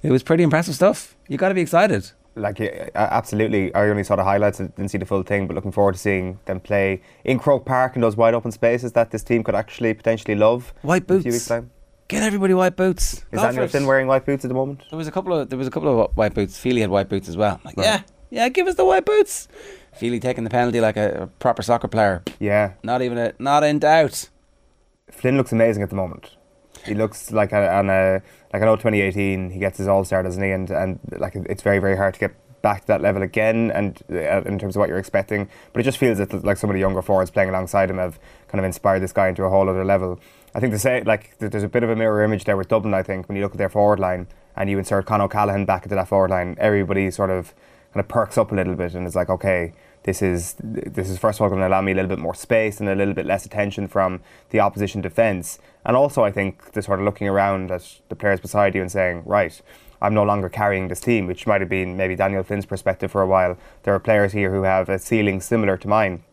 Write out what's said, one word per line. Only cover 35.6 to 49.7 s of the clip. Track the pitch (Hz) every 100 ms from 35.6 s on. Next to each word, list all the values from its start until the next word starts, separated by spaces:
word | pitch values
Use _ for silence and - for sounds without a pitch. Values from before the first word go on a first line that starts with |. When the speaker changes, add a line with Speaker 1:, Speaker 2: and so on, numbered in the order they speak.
| -
Speaker 2:
But | -
it |
just | 120 127
feels | 131 101
that, | 98 95 101
like, | 98
some | 104
of | 95
the |
younger | 95 92
forwards | 92 98 90
playing | - 95
alongside | 95 92 101 95
him | 92
have | 90 78 - - _
kind | 101
of | 95
inspired | 90 101 95
this | 92
guy | - 95
into | 87
a | 95
whole | 95 95
other | 92
level. | 95 98 92 87 - _ _ -
I |
think | 127
to | 107
say, | 131 127
like, | 104 107 - _
th-, | 107
there's | 104
a | 104
bit | 123
of | 117
a | 113
mirror | 113 107
image | 107 104 -
there | 101
with | 95
Dublin, | 113 104
I | 95
think, | 95 95 90
when | 98
you |
look | 98
at | -
their | 98
forward | 104 104 104
line | 92 90 90 - _ -
and | 98
you | 98
insert | 95 101 98
Con | 107
O'Callaghan | 98 107 104 98 98
back | 95
into | 98 98
that | 92
forward | 98 95
line, | 92 90 87
everybody | 110 101 95 98 95
sort | 90 95
of | 92 85 _ _ _ _
kind | -
of | -
perks | 120 107 -
up | 104
a | 101
little | 92 90
bit | 87
and | 90 90
is | 87
like, | 87
"Okay, | 92 98 90 85